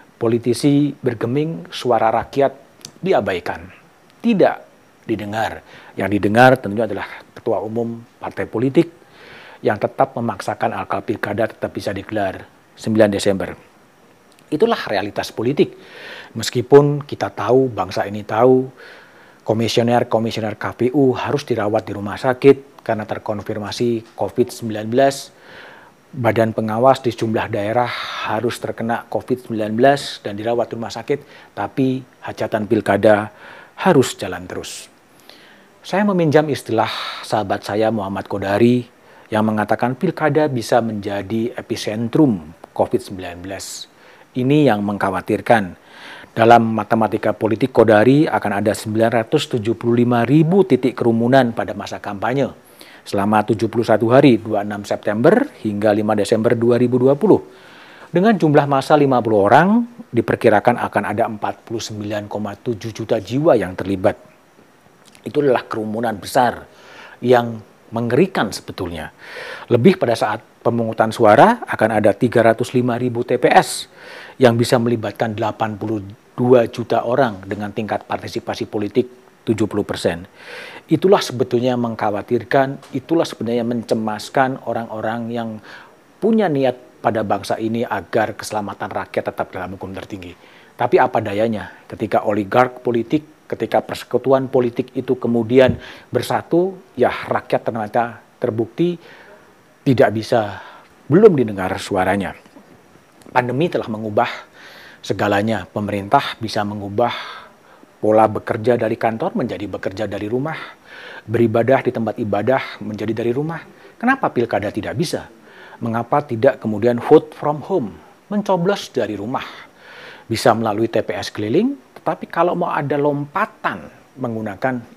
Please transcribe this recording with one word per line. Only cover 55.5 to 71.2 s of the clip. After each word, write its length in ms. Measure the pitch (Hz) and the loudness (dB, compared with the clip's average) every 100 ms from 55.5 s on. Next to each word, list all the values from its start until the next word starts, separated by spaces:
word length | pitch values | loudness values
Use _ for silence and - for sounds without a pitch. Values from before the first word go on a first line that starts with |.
| - | -4
hingga 300 | 110 104 107 | -6 0 2
lima 240 | 104 107 107 | 2 2 0
Desember 400 | 98 110 117 113 | 2 2 2 2
dua 240 | 117 120 | 2 4
ribu 160 | 120 123 | 2 2
dua 160 | 131 | 2
puluh. 320 | 143 208 139 - - - - - - - | 4 4 4 2 -20 -20 -20 -20 -20 -4
Dengan 240 | 170 214 | 0 2
jumlah 320 | 190 160 147 143 | 4 4 4 4
massa 320 | 135 - 151 | 2 4 4
lima 240 | 139 123 | 4 2
puluh 240 | 113 107 101 | 4 4 6
orang, 400 | 131 185 233 233 - - | 6 6 4 0 -8 -6
diperkirakan 720 | 117 - - 117 104 - 117 | -2 0 2 4 4 4 0
akan 220 | 107 107 101 | 0 -2 -2
ada 240 | 107 113 | -2 -2
empat 400 | 107 101 - - | -4 -8 -8 -10
puluh 140 | 113 | -10
sembilan 420 | - 104 104 107 104 | -8 -10 -8 -8 -6
koma 320 | 104 104 104 | -8 -8 -8
tujuh 320 | 127 113 113 | -8 -6 -8
juta 320 | 107 110 117 | -8 -4 -4
jiwa 320 | 95 131 160 | -2 0 4
yang 240 | 120 92 92 | 4 2 -6
terlibat. 400 | 90 92 98 - - _ _ _ _ _ _ _ _ - | -4 -2 0 -2 -8 _ _ _ _ _ _ _ _ -16
Itu 240 | - 147 143 | -6 0 2
adalah 240 | 117 - | 2 -2
kerumunan 480 | 113 107 107 117 101 | -8 -6 -4 -4 -6
besar 480 | 95 139 120 104 - - - - - - | -2 0 0 -2 -12 -20 -20 -20 -20 -4
yang 400 | 120 123 117 110 - _ _ | 2 2 2 -6 -16 _ _
mengerikan 560 | 113 120 127 185 180 110 | -4 0 2 2 0 -4
sebetulnya. 640 | - - - 85 85 76 - - - - - - | -6 -12 -10 -8 -10 -12 -16 -20 -16 -16 -12 0
Lebih 320 | 117 170 180 | 4 6 4
pada 160 | 123 113 | 2 0
saat 240 | 110 113 - _ 120 | -2 -4 -10 _ -2
pemungutan 480 | 117 113 113 110 | -2 -2 0 0
suara 480 | 110 | 4